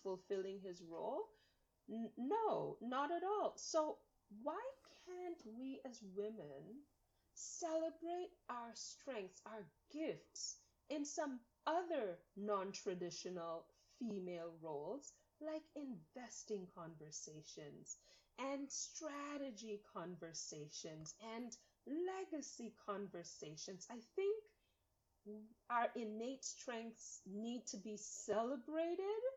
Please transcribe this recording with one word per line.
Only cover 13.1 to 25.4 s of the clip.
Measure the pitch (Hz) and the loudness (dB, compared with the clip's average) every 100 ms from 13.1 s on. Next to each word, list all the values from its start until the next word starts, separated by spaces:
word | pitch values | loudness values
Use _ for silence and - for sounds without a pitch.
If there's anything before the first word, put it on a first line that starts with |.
| 170 180 180 170 165 - - _ - | -2 -2 -2 0 -2 -4 -18 _ -4
female | 233 202 180 175 170 165 | 0 0 0 -2 -2 -4
roles, | 160 143 156 269 - - _ - | -2 0 0 -2 -4 -16 _ -6
like | 302 311 - - | -2 -2 -2 -4
investing | 277 196 - 254 233 - - 208 180 185 | -4 -4 -6 -8 -8 -6 -2 -2 -2 -6
conversations | 165 160 151 - - 156 151 - 147 143 - - - - _ - | -8 -8 -8 -6 -6 -8 -10 -8 -8 -10 -8 -10 -12 -20 _ -4
and | 269 277 277 | 0 0 -2
strategy | - - - 311 285 285 294 277 208 226 208 - | -2 -4 -4 -4 -2 -2 -2 -2 -4 -4 -4 -4
conversations | 202 170 175 165 151 - 151 151 - 165 156 160 - 220 226 | -4 -4 -4 -6 -4 -4 -4 -6 -4 -6 -6 -8 -8 -6 -4
and | 247 - - _ - | -4 -8 -16 _ -2
legacy | 302 359 381 381 302 - - 233 - - | 2 2 0 -2 -2 -4 -4 -6 -6 -4
conversations? | 196 196 175 170 - 156 156 - 185 - | -2 -2 -4 -8 -8 -6 -6 -6 -6 -8
I | 240 226 - | -10 -6 4
think | 392 440 - _ _ _ _ _ _ _ 208 214 | 4 4 0 _ _ _ _ _ _ _ -8 -8